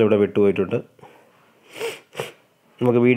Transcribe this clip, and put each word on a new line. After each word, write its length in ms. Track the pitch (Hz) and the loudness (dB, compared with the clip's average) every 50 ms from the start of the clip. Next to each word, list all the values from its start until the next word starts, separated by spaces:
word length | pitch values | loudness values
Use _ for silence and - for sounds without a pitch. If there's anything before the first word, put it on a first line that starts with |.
| 113 | 2
ഇവിടെ 120 | 104 110 101 101 | 2 4 2 2
വിട്ടുപോയിട്ടുണ്ട്. 540 | 95 - 107 101 98 90 104 92 87 117 131 - _ _ _ - - _ _ _ _ _ _ _ _ _ _ _ _ - - 453 453 - - _ _ - - - - - _ _ _ _ _ _ _ _ - | 0 2 0 2 2 0 -2 -4 -4 -4 -8 -8 _ _ _ -20 -20 _ _ _ _ _ _ _ _ _ _ _ _ -14 -10 -10 -10 -10 -12 _ _ -16 -14 -14 -14 -16 _ _ _ _ _ _ _ _ -2
നമുക്ക് 220 | 127 123 117 120 120 | -2 0 2 2 2
ബി 60 | 123 123 | 4 2